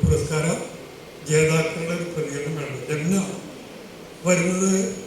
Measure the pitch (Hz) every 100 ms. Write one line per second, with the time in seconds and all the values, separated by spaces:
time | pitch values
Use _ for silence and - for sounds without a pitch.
0 | - 156 113 156 165 196 - - - -
1 | - - 147 156 156 165 - 170 165 170
2 | 170 156 147 143 147 156 131 127 123 151
3 | 160 190 190 - - - - - - -
4 | - - 165 175 170 185 190 190 190 -